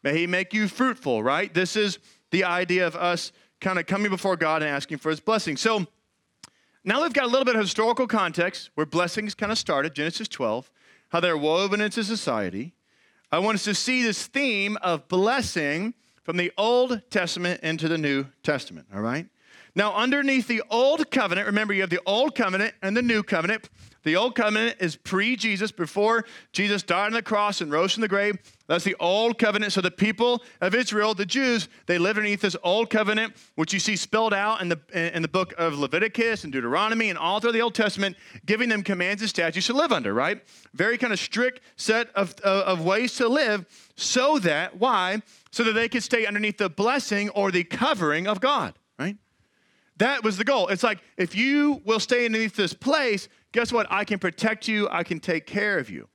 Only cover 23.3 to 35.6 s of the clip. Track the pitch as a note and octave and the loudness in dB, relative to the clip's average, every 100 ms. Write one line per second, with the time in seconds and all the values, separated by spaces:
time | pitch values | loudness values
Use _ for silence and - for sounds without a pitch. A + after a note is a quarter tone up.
23.3 | F3 E3+ A3 - _ - _ D#3 F3 B3 | 0 0 -2 -6 _ -20 _ 0 2 2
24.3 | A#3+ G#3+ G#3+ A#3 - F3+ D3 - F#3+ A3 | 2 2 2 0 0 -4 -4 -4 0 0
25.3 | B3 A3+ G3 G#3+ - D#3+ G3 G#3 A3+ A3 | 0 -2 -2 -4 -4 -4 0 2 2 -2
26.3 | - - - G3+ G3+ - F3 G#3 A3+ - | -16 -8 -2 0 0 0 0 2 -2 -2
27.3 | G#3+ G#3 G3 D#3+ D3 F#3 G#3 G#3+ G3 G#3 | 0 0 -2 -2 0 0 0 0 0 0
28.3 | G3 - _ - E3+ G3 - E3+ G3 A#3 | -2 -10 _ -2 0 0 0 2 2 2
29.3 | A3+ G#3+ G#3 G#3 G3 F3+ - G#3 G3+ A#3+ | 2 2 2 0 0 -2 0 0 2 0
30.3 | A#3+ - - F3+ A#3+ B3 G#3+ G#3+ G3 G3 | 0 -6 -4 0 0 0 0 0 0 -2
31.3 | C4+ C4 A#3 - - - F3 F3+ G#3+ G#3 | 0 2 0 -2 -12 -2 0 2 0 -2
32.3 | G3+ G3+ F3 F3 G#3 A3+ A3 G3+ G#3+ A3 | 0 -2 -2 0 0 2 2 2 0 -2
33.3 | - - - D#3+ G3 G#3+ G3 - G#3+ A3+ | -8 -14 -4 -2 0 -2 -2 0 0 2
34.3 | G3+ G#3 A3 F3+ E3 _ F3+ E3+ E3 E3 | 2 0 -2 -2 -4 _ -4 -2 -2 -2
35.3 | F#3 F#3 - | -2 -2 0